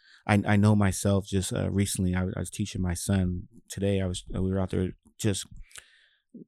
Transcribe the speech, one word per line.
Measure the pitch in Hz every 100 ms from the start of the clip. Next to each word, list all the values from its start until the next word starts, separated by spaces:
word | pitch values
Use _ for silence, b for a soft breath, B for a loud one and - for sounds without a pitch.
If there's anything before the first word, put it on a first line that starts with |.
| b b -
I, | 104 101
I | 104
know | 104 104
myself | 101 92 101 101 95
just, | 98 90
uh, | 110 95
recently, | 95 101 - 92 90
I, | 92 -
I |
was | 92
teaching | - 104 98
my | 90
son | 82 - 98 90 90 95 - _
today. | - 98 98
I | 95
was, | 90 -
we | - 92
were | 95
out | 92
there | 92 92 - _ _
just, | 110 95 - - B B B B B B B 233